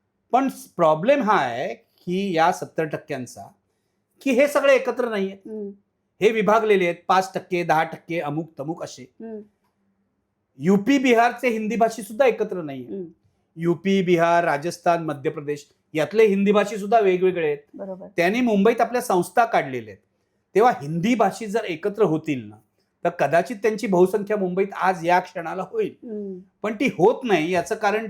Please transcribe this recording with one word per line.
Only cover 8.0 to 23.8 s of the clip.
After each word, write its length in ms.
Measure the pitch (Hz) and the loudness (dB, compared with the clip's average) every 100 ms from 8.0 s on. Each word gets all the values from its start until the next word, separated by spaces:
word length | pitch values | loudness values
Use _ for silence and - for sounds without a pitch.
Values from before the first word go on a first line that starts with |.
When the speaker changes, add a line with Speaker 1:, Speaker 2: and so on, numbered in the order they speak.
| - 165 | -8 -6
Speaker 1:
अमुक 320 | 147 147 160 - | -4 -6 -8 -10
तमुक 240 | 143 175 | -10 -10
असे. 300 | 156 - 127 - | -12 -14 -20 -18
Speaker 2:
हम्म. 180 | 226 214 208 _ _ _ _ _ _ _ _ _ _ - | -16 -14 -18 _ _ _ _ _ _ _ _ _ _ -4
Speaker 1:
यूपी, 400 | 156 202 202 277 | 2 2 2 2
बिहारचे 520 | 262 226 240 240 254 | 4 4 4 2 -2
हिंदी 260 | 220 214 220 | -2 -2 0
भाषी 260 | 220 233 | 0 -2
सुद्धा 240 | 202 220 262 | -8 0 2
एकत्र 360 | 220 208 180 | 2 -4 -6
नाहीये. 260 | 151 131 123 | -10 -12 -12
Speaker 2:
हम्म. 180 | 196 170 - _ _ _ 160 | -12 -12 -16 _ _ _ -4
Speaker 1:
यूपी, 460 | 170 165 190 196 | -2 0 2 2
बिहार, 420 | 180 170 170 170 | 4 4 4 4
राजस्थान, 600 | 170 143 170 - 175 170 | 2 0 -4 -2 0 0
मध्य 260 | 160 139 147 | 0 -6 -6
प्रदेश 360 | 156 147 147 - _ _ | -6 -8 -8 -10 _ _
यातले 320 | 151 147 214 220 | -4 -2 4 4
हिंदी 260 | 196 196 | 4 2
भाषी 260 | 208 208 220 | 2 0 -4
सुद्धा 220 | 202 233 | 0 2
वेगवेगळे 480 | 196 180 185 175 156 | 4 2 2 0 -2
आहेत. 100 | 143 _ | -4 _
Speaker 2:
बरोबर. 340 | - 196 185 - - | -16 -14 -14 -10 -2
Speaker 1:
त्यांनी 240 | 170 233 | 0 2
मुंबईत 400 | 247 202 208 240 | 2 4 4 2
आपल्या 200 | 226 240 | 0 -2
संस्था 440 | 240 185 175 - 233 | 0 0 0 0 2
काढलेल्या 480 | 190 147 127 107 | 0 -2 -6 -10
आहेत. 40 | 95 _ _ _ _ _ 185 | -18 _ _ _ _ _ 2
तेव्हा 160 | 247 - | 4 2
हिंदी 340 | 143 165 196 240 | -4 -2 0 2
भाषी 300 | 196 - 220 | 0 -2 -6
जर 180 | 220 | -4
एकत्र 400 | 208 156 202 202 | -4 -6 -4 0
होतील 460 | 196 156 156 131 104 | 0 0 -2 -6 -8
ना, 60 | 107 _ _ _ _ | -18 _ _ _ _
तर 60 | 170 | -4
कदाचित 460 | 170 151 165 175 220 | -2 0 2 0 -2
त्यांची 320 | 226 214 | -2 -2